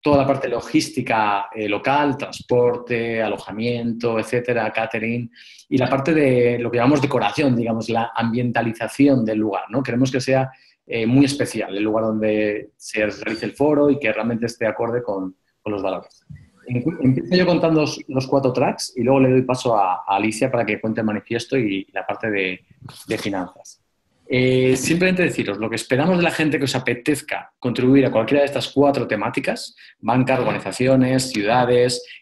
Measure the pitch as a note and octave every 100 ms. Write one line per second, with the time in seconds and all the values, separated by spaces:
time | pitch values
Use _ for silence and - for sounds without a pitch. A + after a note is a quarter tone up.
0 | D3+ C#3+ C3+ C3 B2 A#2 - D#3+ - -
1 | B2 A2+ G#2 G2+ G2 A2 G#2+ G2+ C3 C#3+
2 | D3 C3 G2 - - B2 B2 B2 B2 A#2
3 | A#2 A2+ G#2+ G2 - G#2 A#2+ A#2+ A#2 A2+
4 | A#2+ A2+ A2 B2 B2 A#2+ A2 A2 A2+ A2+
5 | A2+ A#2 A#2+ - - - _ C3+ B2+ C3+
6 | C#3 D#3 C#3 B2 A#2+ A#2+ A#2 A#2+ B2 D3
7 | C3+ B2 G2+ D3 C#3+ A#2 A#2 A2+ A2 A2+
8 | A#2 - A#2 A#2 B2 A#2 A2+ A2 A2 -
9 | C#3+ C3 A2 G#2+ G#2+ F#2+ - A#2+ C3 A#2+
10 | C3+ C3+ C3 C3 C3 - _ _ - A2+
11 | A2+ C3 C#3 C#3 A#2 A#2 F2+ F#2+ G#2+ A2
12 | A2 A2 G#2+ G#2+ G#2+ G#2 - _ - A2
13 | G#2+ G2 G#2+ A2 G#2+ - C#3+ D3 D3 C3
14 | A2 G#2+ A2+ A2+ A#2 - A2 G#2+ A#2 A#2+
15 | A2+ G2 F#2 - _ _ G#2+ G#2 F#2+ F2+
16 | - _ _ - - _ - B2 D#3 -
17 | C3 C3 - F3+ F3+ E3 E3 D#3 C#3+ -
18 | - C3 C3 C#3 C3+ B2 C#3+ - - -
19 | A#2+ C3+ C3 C3 B2+ B2 B2 A2 F#2 F2+
20 | - G2 G#2+ G#2+ C3 A#2+ G#2+ G#2 A2 A2
21 | A2 G#2 - A#2 - C3+ G#2+ G2 - F#2+
22 | F#2 G#2 A2 G2+ F#2 F2+ _ _ - -
23 | - A2 G#2+ G2 F2+ - - - _ _
24 | _ _ - B2+ B2+ B2+ B2+ C3 - E3+
25 | F#3 F3+ E3 - A2 G2+ A2+ A2 - C3
26 | E3 F3+ E3+ - D#3 C3+ C3+ B2+ - D#3
27 | - C#3 - F#2+ - _ B2 A2+ B2+ C#3
28 | B2 A2+ A2 C#3+ C#3+ B2 - C#3 C#3+ C3+
29 | A2+ G#2+ A2 - C3+ A#3 - _ - _
30 | A2+ B2 B2+ B2+ A2 G#2 F#2+ - B2+ C3
31 | B2+ C3 - G#2+ G2+ B2 B2 B2 B2 B2
32 | - -